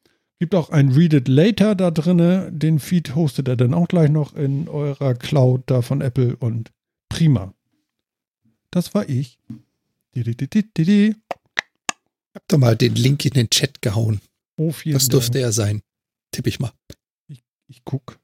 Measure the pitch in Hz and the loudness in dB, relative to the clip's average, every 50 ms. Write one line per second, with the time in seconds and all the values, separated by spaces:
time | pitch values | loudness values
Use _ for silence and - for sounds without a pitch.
0 | _ _ _ _ _ _ _ _ 175 165 - 185 147 - - 156 139 139 127 147 | _ _ _ _ _ _ _ _ -4 0 0 0 -2 0 2 2 4 4 6 4
1 | 170 170 156 143 123 127 127 135 160 220 226 - 196 214 214 180 190 180 160 165 | 4 4 4 2 2 4 4 4 4 4 4 2 2 2 2 0 0 0 0 0
2 | 151 170 180 170 170 170 180 190 185 - 185 156 143 160 160 147 - - 180 175 | 0 2 2 4 4 4 2 0 -2 -6 -8 -2 0 0 0 0 -2 0 -2 -2
3 | 160 - 123 151 170 147 - - 143 127 127 117 127 123 143 175 175 - - 180 | -2 -2 -4 -2 -2 -2 -2 -4 -4 -2 0 2 2 2 2 0 0 0 2 2
4 | 160 143 151 156 147 - - - 151 139 139 139 165 - - 151 143 147 139 - | 4 4 4 2 -2 -4 -6 -4 -4 -2 -2 -4 -6 -6 -6 -6 -6 -6 -6 -2
5 | 143 135 123 120 - - - 147 127 127 127 131 127 - 131 127 120 - 135 139 | -2 -2 -2 -2 -4 -2 2 4 4 4 4 0 0 0 0 0 0 -2 -2 -2
6 | 151 135 123 - 127 120 - - - 117 113 117 113 - _ _ _ _ _ _ | -2 -4 -2 0 0 0 -2 -4 -6 -6 -4 -6 -8 -10 _ _ _ _ _ _
7 | _ _ - - 165 156 139 104 95 98 - _ _ _ _ _ _ _ _ _ | _ _ -4 0 2 4 4 2 0 -6 -14 _ _ _ _ _ _ _ _ _
8 | _ _ _ _ _ _ _ _ _ _ _ _ _ _ - 180 175 - - 202 | _ _ _ _ _ _ _ _ _ _ _ _ _ _ -4 -4 -4 -2 -4 -4
9 | 208 - 139 123 143 - _ _ _ _ - 123 _ _ _ _ _ _ _ _ | -4 -2 -4 -4 -4 -6 _ _ _ _ -20 -20 _ _ _ _ _ _ _ _
10 | _ _ _ 127 120 117 117 - 139 139 - 214 202 214 _ - 160 165 208 208 | _ _ _ -6 -4 -4 -4 -6 -6 -4 -2 -2 -2 -2 _ -2 0 2 4 4
11 | 202 214 220 - _ _ - - _ _ _ - - _ _ _ _ - - - | 4 2 0 -4 _ _ -14 -14 _ _ _ -10 -10 _ _ _ _ -12 -12 -12
12 | _ _ _ _ _ _ _ - _ _ - 151 127 120 110 110 131 120 110 113 | _ _ _ _ _ _ _ -20 _ _ 2 4 4 4 4 2 2 0 0 2
13 | 120 131 143 143 - 127 - 135 120 110 - - - - - - - 120 95 107 | 2 2 0 0 -2 -2 0 0 0 0 0 -2 -2 -4 -6 -6 -6 -4 -2 -2
14 | 117 110 110 101 - _ _ _ _ _ _ - 156 165 147 - - 160 147 135 | -2 -2 -4 -6 -8 _ _ _ _ _ _ -6 -4 -4 -4 -6 -6 -4 -2 -2
15 | 131 123 120 139 123 120 120 135 127 120 104 113 107 101 104 107 - _ _ _ | 0 2 2 0 0 0 -2 -2 -2 -2 -2 -2 -2 -2 -2 -6 -8 _ _ _
16 | _ _ _ _ _ _ - - 135 123 - - 139 120 - _ _ _ - _ | _ _ _ _ _ _ -12 -6 -6 -6 -4 -4 -8 -8 -8 _ _ _ -20 _
17 | _ _ _ _ _ _ 147 - _ _ _ _ _ _ 131 _ _ - - 135 | _ _ _ _ _ _ -20 -20 _ _ _ _ _ _ -20 _ _ -10 -10 -8
18 | - - - _ | -10 -12 -20 _